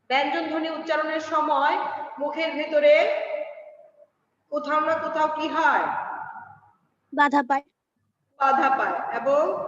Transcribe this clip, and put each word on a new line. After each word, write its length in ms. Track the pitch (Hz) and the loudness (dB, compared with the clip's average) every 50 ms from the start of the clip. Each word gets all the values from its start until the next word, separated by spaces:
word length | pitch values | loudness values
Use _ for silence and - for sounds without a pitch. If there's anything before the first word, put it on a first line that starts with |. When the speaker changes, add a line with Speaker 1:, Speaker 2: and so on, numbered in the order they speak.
| _ - | _ 0
Speaker 1:
ব্যঞ্জন 340 | 247 277 285 294 320 339 320 311 | 0 2 2 0 0 -2 -4 -2
ধ্বনি 200 | 311 320 320 320 | -2 -4 -4 -4
উচ্চারণের 500 | 311 285 - 320 302 302 311 311 311 320 | -4 -6 -2 -2 0 0 0 -2 -2 -4
সময় 560 | 311 - 320 302 302 302 294 277 277 302 330 - - - - - - - - 262 | -4 -2 0 0 2 2 2 2 2 2 2 0 -2 -4 -6 -8 -10 -10 -8 -6
মুখের 320 | 285 294 302 320 320 320 | -6 -6 -4 -4 -4 -4
ভেতরে 420 | 269 285 302 311 311 294 294 294 302 330 - - 605 - - - - - - - - - - - - - - - _ _ - _ _ _ _ _ _ _ _ - | -4 -4 -4 0 2 4 6 8 8 8 6 4 0 -2 -4 -6 -6 -6 -8 -8 -12 -16 -18 -20 -20 -20 -20 -20 _ _ -20 _ _ _ _ _ _ _ _ -8
কোথাও 280 | 294 294 294 277 302 302 | -6 -6 -2 0 0 0
না 140 | 302 311 320 | 2 0 0
কোথাও 340 | 320 311 311 320 311 311 311 | -2 -2 -4 -2 0 0 0
কি 200 | 311 311 311 302 | -2 -2 -6 -4
হয়? 380 | 277 311 - 294 254 - - - - - - - - - - - - - - - - - _ _ _ _ _ _ _ _ _ _ - | -2 0 2 2 2 2 0 -2 -4 -6 -6 -8 -10 -10 -12 -12 -14 -16 -18 -20 -20 -20 _ _ _ _ _ _ _ _ _ _ 0
Speaker 2:
বাধা 280 | 269 294 285 277 285 269 247 | 2 2 4 4 2 2 2
পায়। 140 | 269 269 285 _ _ _ _ _ _ _ _ _ _ _ _ _ _ - | 0 -2 -2 _ _ _ _ _ _ _ _ _ _ _ _ _ _ 0
Speaker 1:
বাধা 300 | 269 269 262 269 - 269 | 2 2 4 4 4 2
পায়, 280 | 269 240 208 190 175 - - - 226 | 2 2 0 -2 -2 -4 -4 -4 -6
এবং 260 | 233 233 269 277 294 320 - - - - | -4 0 2 2 2 2 2 0 -4 -4